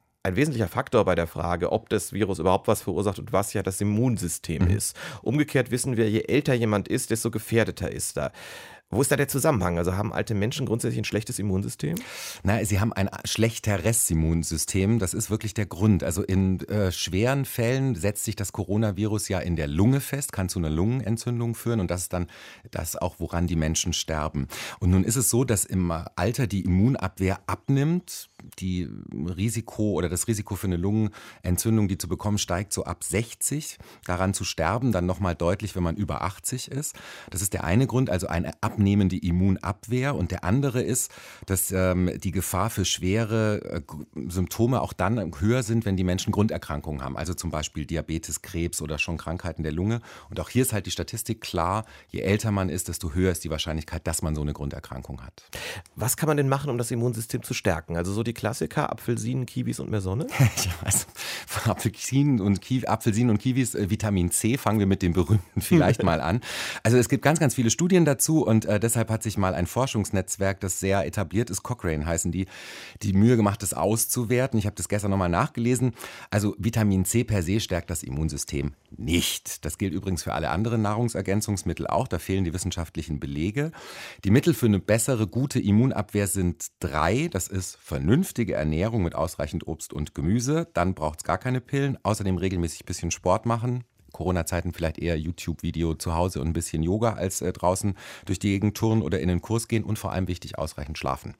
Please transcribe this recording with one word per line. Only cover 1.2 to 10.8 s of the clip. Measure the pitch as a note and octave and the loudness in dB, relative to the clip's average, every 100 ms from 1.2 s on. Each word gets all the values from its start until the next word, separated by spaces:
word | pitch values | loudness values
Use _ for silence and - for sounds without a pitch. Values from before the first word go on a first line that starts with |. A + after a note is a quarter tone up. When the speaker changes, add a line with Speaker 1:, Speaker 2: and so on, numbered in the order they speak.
| E2+ | 0
Speaker 1:
Frage, | - E2+ F2 F2 | -2 -2 0 0
ob | A2 - | 0 0
das | G#2+ - | -2 -2
Virus | G2 G2 F2 | -2 0 2
überhaupt | F2 F#2 - | 4 4 4
was | G#2+ | 0
verursacht | - D#2+ G2 F#2 | 0 -2 0 -2
und | F#2+ | -2
was, | F#2+ G#2 | 0 0
ja | G#2+ | -2
das | G2 F#2+ | -2 -2
Immunsystem | G2+ G#2 B2+ A2 F2 - - D#2+ | 0 2 2 0 -2 -6 -4 0
Speaker 2:
Mhm. | F2+ | 2
Speaker 1:
ist. | G#2+ - - - - | 2 -2 -8 -12 -8
Umgekehrt | - C#3+ C#3+ C#3 A#2+ | -2 0 2 2 2
wissen | A#2+ C3+ A2+ | 0 0 2
wir, | A2 | 2
je | G#2+ | 2
älter | - B2 D3 | 2 2 4
jemand | B2 A2+ G#2 - | 2 2 2 0
ist, | A#2+ - | -2 0
desto | A2+ A2+ | -2 -2
gefährdeter | G#2+ - A2+ G#2 - F2+ | -4 0 2 2 0 -4
ist | - - - | -4 -6 -4
er. | C#2 - - - - - - | -4 -6 -18 -16 -18 -20 -4
Wo | G#2 | 0
ist | C#3 | 2
da | C#3 | 2
der | C#3 | 0
Zusammenhang? | C#3+ D#3 C3 F2+ F2 | 0 2 2 2 2
Also | F2 F#2 | 0 0
haben | G#2 | -2
alte | - - | -2 -2
Menschen | G#2 G#2 - C3 | 0 0 -2 -2
grundsätzlich | A#2 | -2